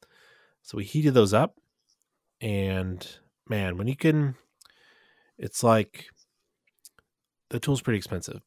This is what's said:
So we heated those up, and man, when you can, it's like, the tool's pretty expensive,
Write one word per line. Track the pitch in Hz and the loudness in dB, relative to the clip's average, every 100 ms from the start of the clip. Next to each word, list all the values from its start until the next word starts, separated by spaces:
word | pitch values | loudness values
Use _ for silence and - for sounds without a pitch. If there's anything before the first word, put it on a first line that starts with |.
| _ _ _ _ _ _ | _ _ _ _ _ _
So | - 107 | -12 -10
we | 101 | -4
heated | 151 147 | 0 4
those | 127 101 | 6 6
up, | 107 156 - _ _ _ _ _ _ _ _ | 4 2 -4 _ _ _ _ _ _ _ _
and | 113 101 95 95 92 92 - - _ _ - | -4 -2 -2 -2 -4 -8 -14 -20 _ _ -8
man, | 107 92 90 | -4 -4 -4
when | 110 | -6
you | 135 | 0
can, | 160 151 143 123 _ _ - _ _ _ _ _ _ - | 2 2 0 -4 _ _ -20 _ _ _ _ _ _ -14
it's | 104 - | -10 0
like, | 120 110 101 - - _ _ _ _ _ _ _ - _ _ _ _ _ _ | 4 4 2 -8 -20 _ _ _ _ _ _ _ -20 _ _ _ _ _ _
the | 117 | -6
tool's | - 135 | -2 -2
pretty | - 104 | 0 -2
expensive, | - 92 - - | -4 -8 -10 -14